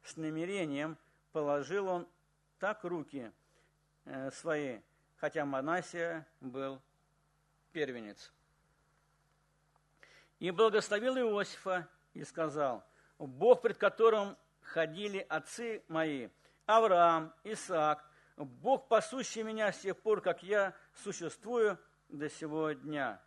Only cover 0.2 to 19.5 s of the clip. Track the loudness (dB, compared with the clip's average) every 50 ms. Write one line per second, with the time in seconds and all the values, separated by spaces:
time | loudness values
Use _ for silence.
0.2 | -8 -6 -4 -4 -6 -4 -4 -4 -4 -4 -2 -4 -4 -6 -6 -10 _ _ _ _
1.2 | _ _ _ -4 0 0 0 0 0 -2 -4 -4 -2 -2 -2 -4 -4 -8 _ _
2.2 | _ _ _ _ _ _ _ _ -4 -4 -4 -4 -6 -6 -6 -6 -6 -8 -10 -10
3.2 | -10 -12 -14 _ _ _ _ _ _ _ _ _ _ _ _ _ _ -12 -10 -8
4.2 | -8 -8 -10 -8 -4 -2 -2 -2 -2 -4 -8 -10 -14 _ _ _ _ _ _ _
5.2 | -6 -4 -2 -2 -4 -2 -2 -2 0 0 -2 -2 -2 -6 -6 -6 -4 -4 -6 -8
6.2 | -12 _ _ _ -14 -10 -8 -8 -8 -8 -8 -12 _ _ _ _ _ _ _ _
7.2 | _ _ _ _ _ _ _ _ _ _ _ -4 -4 -4 -4 -8 -10 -12 -14 -16
8.2 | -20 -20 _ _ _ _ _ _ _ _ _ _ _ _ _ _ _ _ _ _
9.2 | _ _ _ _ _ _ _ _ _ _ _ _ _ _ _ _ -20 -20 -20 -20
10.2 | -20 _ _ _ -6 -4 2 4 4 6 6 4 0 2 -2 0 0 0 0 2
11.2 | 2 2 2 0 -2 -2 -6 -10 -4 -4 -2 -4 -4 -8 _ _ _ _ _ -14
12.2 | -14 -12 -4 -4 -2 -2 0 0 0 0 -2 -4 -8 _ _ _ _ _ _ _
13.2 | -14 -12 -6 2 8 8 8 8 8 -2 0 4 2 2 4 6 6 6 6 6
14.2 | 0 -2 -6 -14 _ _ _ _ _ -6 -2 0 0 0 -2 -6 -6 -4 -4 -6
15.2 | -6 -4 -4 -4 -4 -6 -10 -8 -6 -6 -8 -8 -10 _ -2 -2 0 0 -2 -4
16.2 | -6 -10 _ _ _ _ _ _ _ 6 6 6 8 8 8 8 8 8 6 4
17.2 | 0 -4 -12 _ _ -10 -10 -8 -6 -2 0 2 2 2 2 0 -4 -20 _ _
18.2 | _ _ _ -12 -12 -12 -12 -6 0 2 2 2 2 _ 4 4 4 2 -4 -6
19.2 | -6 -6 -6 -6 -6 -6